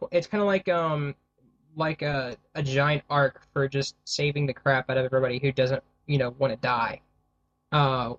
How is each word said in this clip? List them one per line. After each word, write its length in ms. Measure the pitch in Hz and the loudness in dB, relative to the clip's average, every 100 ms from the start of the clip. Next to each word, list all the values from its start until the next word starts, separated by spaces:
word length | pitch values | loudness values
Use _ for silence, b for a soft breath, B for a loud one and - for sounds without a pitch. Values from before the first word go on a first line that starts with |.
| - | -2
it's 160 | 175 165 | -2 0
kinda 180 | 214 | 0
like, 240 | 202 190 190 | 2 2 2
um, 460 | 170 160 151 143 - _ _ _ _ _ 156 | 0 0 0 -2 -6 _ _ _ _ _ -6
like 260 | 156 156 | -4 -2
a, 340 | 147 143 123 117 _ 160 | -4 -2 -4 -10 _ -6
a 60 | |
giant 400 | 143 135 147 147 - | -2 2 2 0 0
arc 340 | 147 135 - _ | 2 2 0 _
for 160 | 147 135 | -2 -2
just 260 | 139 135 - | -2 -4 -8
saving 400 | - - 147 147 | -8 -2 -2 0
the 80 | 139 | -2
crap 380 | - 139 131 131 | -2 0 0 0
out 80 | 131 | -2
of 60 | |
everybody 340 | 127 131 127 127 | 0 2 2 0
who 140 | 139 | 0
doesn't, 320 | 131 127 135 - _ - | 0 0 -2 -6 _ -2
you 120 | 143 | -2
know, 160 | 123 127 | -2 -2
wanna 200 | 135 110 | -2 -2
die, 440 | 123 120 113 - _ _ _ _ _ _ _ | -2 0 -2 -6 _ _ _ _ _ _ _
uh, 440 | 147 139 127 117 | 2 2 2 -2